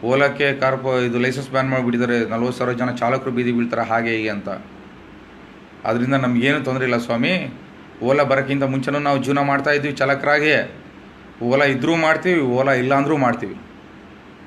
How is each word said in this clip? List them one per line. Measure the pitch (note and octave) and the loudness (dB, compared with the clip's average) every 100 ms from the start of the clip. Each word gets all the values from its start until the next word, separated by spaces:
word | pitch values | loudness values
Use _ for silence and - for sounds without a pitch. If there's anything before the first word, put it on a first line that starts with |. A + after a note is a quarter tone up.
ಓಲಾಕ್ಕೆ | G2+ C3 C#3+ - C#3 C3+ | 0 2 2 2 -2 0
ಕಾರ್ಪೊ-, | C3 C3 C3 B2+ | 0 0 -2 0
ಇದು | B2 A#2+ | 0 0
ಲೈಸೆನ್ಸ್ | B2 C3+ C3 | 0 -2 -4
ಬ್ಯಾನ್ | C3 C3 | -2 0
ಮಾಡಿಬಿಟ್ಟಿದ್ದಾರೆ, | C3 B2 A#2+ B2 A#2+ A2 | 0 0 0 0 0 0
ನಲ್ವತ್ತು | A2+ A#2+ B2 | -2 -2 -2
ಸಾವಿರ | B2 | -2
ಜನ | A#2+ B2 | -2 -2
ಚಾಲಕರು | B2 A#2 C3 C3 | 0 0 0 -2
ಬೀದಿ | A#2+ B2 | -2 0
ಬೀಳ್ತಾರೆ, | A#2+ A#2 A2+ A2 | 0 0 -2 0
ಹಾಗೆ | A2+ A#2 | 0 0
ಹೀಗೆ | A2+ A2 | -2 -2
ಅಂತ. | G#2 G2 F#2+ - - - - - - - - - - - - | -4 -8 -10 -12 -20 -20 -20 -20 -20 -20 -20 -20 -20 -20 -10
ಅದರಿಂದ | - A#2 B2+ | -4 -2 0
ನಮಗೇನು | C3+ B2+ A#2+ B2+ D3 | 0 2 2 2 0
ತೊಂದರೆ | C3+ C3 | -2 -2
ಇಲ್ಲ | C3 A#2+ | 0 -2
ಸ್ವಾಮಿ. | A#2 A#2 C#3+ F#3 C#3 - - - - - | -2 -2 0 0 -4 -12 -18 -20 -20 -6
ಓಲಾ | A#2 C#3 | 0 2
ಬರೋಕ್ಕಿಂತ | C#3 C3+ C3 C#3 | 4 2 0 -2
ಮುಂಚೆನೂ | C3+ C3+ C3+ C#3+ | 0 -2 -2 -2
ನಾವು | D3 C#3 | 0 0
ಜೀವನ | B2 C#3 | 0 0
ಮಾಡ್ತಾ | C#3 C#3 C#3 | 2 0 2
ಇದ್ವಿ | D3 C#3+ | 0 0
ಚಾಲಕರಾಗಿ. | C#3+ C3+ C#3 C#3+ D3 D3+ C3+ - - - - - - - - | -2 0 0 2 2 4 2 0 -10 -20 -20 -20 -20 -20 -6
ಓಲಾ | A#2+ C3+ | 0 2
ಇದ್ರೂ | C#3+ B2+ A#2+ E3 | 4 2 0 2
ಮಾಡ್ತೀವಿ, | D#3 D#3 F3+ F3 | 2 2 2 2
ಓಲಾ | C3+ B2 C#3 | 2 2 2
ಇಲ್ಲ | C3 B2+ | 2 2
ಅಂದ್ರೂ | C#3 C#3+ D#3 | 2 2 2
ಮಾಡ್ತೀವಿ. | B2+ A#2 G#2 F2+ - - - - - - - - | 2 0 -4 -10 -16 -20 -20 -20 -20 -20 -20 -20